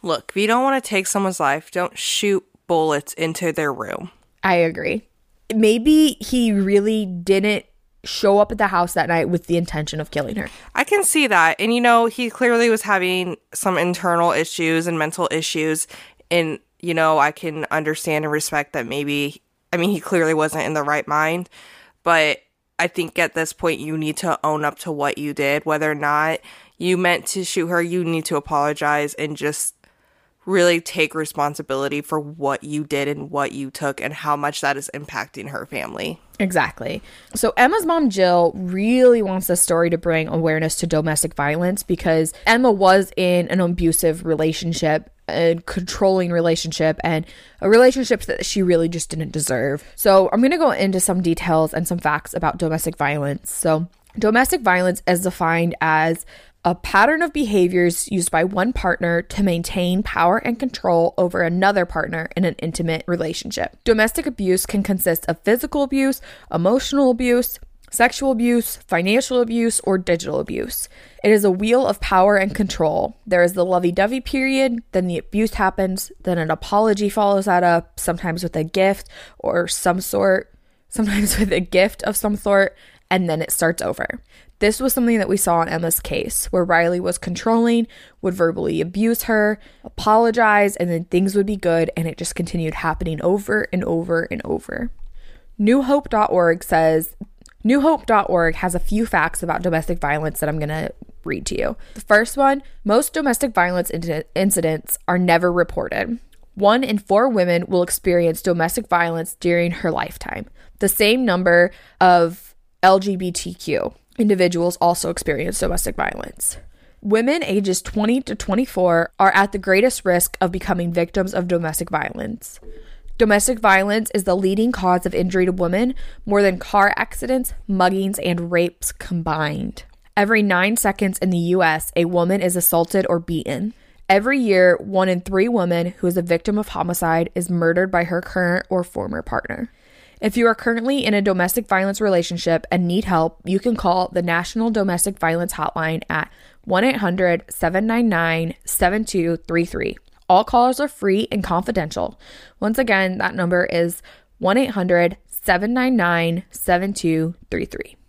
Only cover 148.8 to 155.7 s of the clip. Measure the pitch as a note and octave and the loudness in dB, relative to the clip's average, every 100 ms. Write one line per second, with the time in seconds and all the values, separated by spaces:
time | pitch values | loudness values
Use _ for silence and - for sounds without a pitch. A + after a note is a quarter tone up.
148.8 | F3+ G#3 A3 G3 E3 E3 - E3 F3 - | 0 0 -2 -2 -2 -2 -2 -2 -2 -4
149.8 | - - _ _ _ F3+ A3 B3 B3 C4 | -6 -8 _ _ _ 2 4 2 2 2
150.8 | D4 - G3+ F#3+ A3 G#3 F#3 E3+ - G#3+ | -4 -2 0 0 0 -4 -2 -2 -2 -2
151.8 | D#3+ - E2+ - - - - _ G#3 A3+ | -4 -4 -6 -8 -20 -20 -20 _ -4 0
152.8 | A#3+ G3 F#3+ F#3 F#3 - F3 F3 - E3+ | 0 2 0 -2 -4 -2 0 2 0 0
153.8 | E3+ F3 - - _ _ - G#3+ C4 G#3 | 0 -2 -16 -20 _ _ 2 2 2 -2
154.8 | F3+ F3 F3 G3 _ - - F3+ G#3 | 2 4 2 0 _ -12 0 0 0